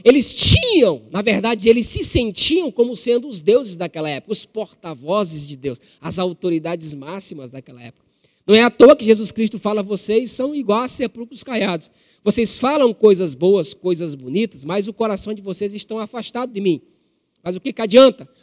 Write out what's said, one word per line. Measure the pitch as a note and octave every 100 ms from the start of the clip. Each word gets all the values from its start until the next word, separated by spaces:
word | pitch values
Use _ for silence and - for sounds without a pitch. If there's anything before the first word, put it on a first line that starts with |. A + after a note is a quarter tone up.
eles | A3+ C#4 -
tinham, | - - D#5 B4+ G4 G#3+ C3+ -
na | F#3
verdade, | G#3+ G3+ A3 A#3 A3+
eles | A#3 G#3
se | -
sentiam | E4 C#4 A3+ F3+ - E4 D#4+
como | - A#3+ A#3
sendo | A#3+ A#3+ C#4+
os | G3
deuses | D#3 A#3+ A#3 E3+
daquela | F3 E3 D#3
época, | C3+ -
os | G#3 -
porta-vozes | A3 G#3 _ F3 C3 C#3+ G#3 F#3 D#3 C#3+
de |
Deus, | C#3 C3+ A#2+ _ _
as | D#3 -
autoridades | F#3 E3 F3+ E3 E3 F3 D#3+
máximas | C#3+ C#3 F#3+ - D#3 B2+
daquela | C3 C3 B2
época. | A#2+ - _ _ _ _ -
Não |
é | A3
à | A#3+
toa | - C4 D4+
que |
Jesus | G#3+ A3 G#3+
Cristo | - G#3+ G3+
fala, | G#3 G#3+
"Vocês | G3 G3+ - A3 B3
são | - C4+
igual | D4 G3+ G#3+
a | B3+
sepulcros | - A#3+ A3+ A#3 B3+
caiados. | - A#3 G3 E3+ - _ _ _
Vocês | G3+ A#3 A3 -
falam | B3 D4+ B3
coisas | G3 G#3+ F#3 F3
boas, | B2+ F3+ G3 D#3
coisas | - F3+ E3+ E3+
bonitas, | C#3+ B2+ D#3+ A3+ C3+
mas | C#3+ G3 G3+
o |
coração | G3+ A3 G3 G#3
de | G#3+
vocês | G3 F3+ G#3
estão | G#3 - A3
afastado | G#3+ B3 G#3+ A#3+ B3+
de | G#3
mim." | G3 D3 _ _ _ _ _ _
Mas | F3
o | F#3
que | C4
que | A3+
adianta? | A3+ A3+ C4 - C3+ _